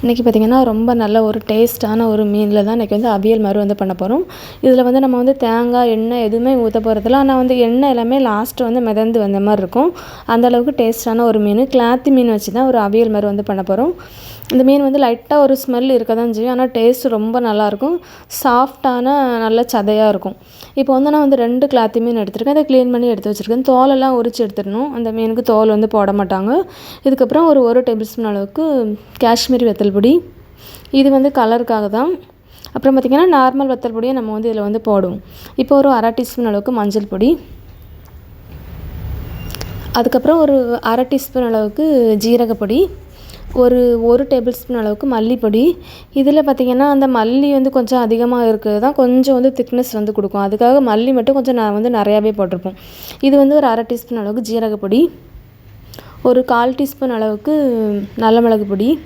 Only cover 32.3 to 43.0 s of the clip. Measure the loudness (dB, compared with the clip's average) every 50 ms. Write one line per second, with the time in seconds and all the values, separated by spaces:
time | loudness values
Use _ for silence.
32.3 | -20 _ _ _ -20 -20 -20 -12 -12 -2 0 2 2 2 2 2 4 4 4 4
33.3 | 4 4 4 2 2 0 -2 -2 -2 -4 -4 -6 -6 -4 -4 -2 -2 -2 -4 -4
34.3 | -6 -4 -4 -4 -4 -4 -4 -4 -4 -4 -2 0 0 2 0 0 -4 -8 -12 -16
35.3 | -20 -20 -20 -16 -4 -4 0 2 4 4 4 4 2 2 2 0 -2 -2 -6 -6
36.3 | -6 -4 -4 -2 -2 -2 -2 -2 -2 -2 -2 0 -2 -2 -4 -4 -4 0 2 2
37.3 | 2 0 -4 -16 -20 -20 -20 -20 -20 -20 -20 -20 -20 -20 -20 -20 -20 -20 -20 -20
38.3 | -20 -20 -20 -20 -20 -18 -18 -16 -16 -14 -14 -14 -14 -12 -10 -10 -10 -10 -10 -12
39.3 | -12 -12 -12 -12 -12 -12 -12 -12 -12 -12 -12 -4 -2 0 0 2 0 0 2 2
40.3 | 2 4 4 2 2 2 2 0 -2 -4 -2 -2 0 0 -2 0 -2 -4 -4 -4
41.3 | -6 -4 -2 -2 0 -2 -2 -2 -2 -2 -2 0 2 2 2 2 0 0 0 2
42.3 | 2 2 2 0 -2 -4 -4 -2 0 0 0 0 -2 -12